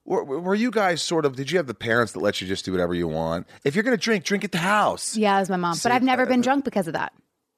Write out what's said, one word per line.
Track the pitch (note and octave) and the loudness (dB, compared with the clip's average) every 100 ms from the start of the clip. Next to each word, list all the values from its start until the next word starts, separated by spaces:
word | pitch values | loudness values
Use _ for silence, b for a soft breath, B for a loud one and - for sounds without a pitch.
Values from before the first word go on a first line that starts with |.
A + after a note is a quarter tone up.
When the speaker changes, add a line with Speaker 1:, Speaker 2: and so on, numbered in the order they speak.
Speaker 1:
were, | - F#3 | -4 -4
were | C#3+ C#3 F3+ | -2 -4 -2
you | G#3 B3 | 0 0
guys | G#3+ F#3+ D#3+ | 2 2 0
sort | - E3 | 0 0
of, | C#3+ C3 | 0 -2
did | C3+ | -2
you | F3+ | 0
have | C3+ | 0
the | |
parents | A2 A2+ A#2+ A2 | -4 2 2 2
that | - | 0
let | G2+ - | 0 0
you | F#2 | -4
just | F#2+ | -4
do | - | -2
whatever | F#2 F2 | 0 2
you | F2 E2+ | 0 0
want? | D#2+ E2 E2+ - B | 0 -2 -2 -6 B
If | C#3+ E3+ | -4 -2
you're | |
gonna | A3+ G#3 | 0 0
drink, | A3+ G#3 | 0 -2
drink | - G3+ | 0 -4
at | G#3 | -2
the | E3 | -2
house. | F#3 G#3 D#3 E2+ - A3 | 0 2 2 0 -4 0
Speaker 2:
Yeah, | G#3 G3 | 2 2
it | |
was | F#3+ | 2
my | F#3 | 0
mom. | F3 | -2
Speaker 1:
See, | E3 A#3+ | -2 0
Speaker 2:
But | |
I've | B3 | 2
never | C4 B3+ | 2 2
Speaker 1:
uh, | B3+ | 2
Speaker 2:
been | B3+ | 2
drunk | B3 C#4 | 2 0
because | - G#3 D#3+ | 0 -2 -2
of | |
that. | D3+ - - _ _ _ | -4 -6 -10 _ _ _